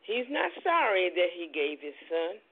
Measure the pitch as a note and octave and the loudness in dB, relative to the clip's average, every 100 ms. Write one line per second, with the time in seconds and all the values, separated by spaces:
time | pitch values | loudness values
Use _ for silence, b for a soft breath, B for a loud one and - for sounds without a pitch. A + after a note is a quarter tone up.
0 | - A3+ B3 D4 C4+ - F4+ E4+ C4+ F#3+ | -4 -4 -2 -2 -2 -2 2 4 4 4
1 | F3+ E3 F3 F3 E3 D#3 D3 D3 D3 - | 2 2 0 0 -8 -2 -2 -4 -10 -14
2 | - E3 E3 G#3 _ | -4 -2 -2 -6 _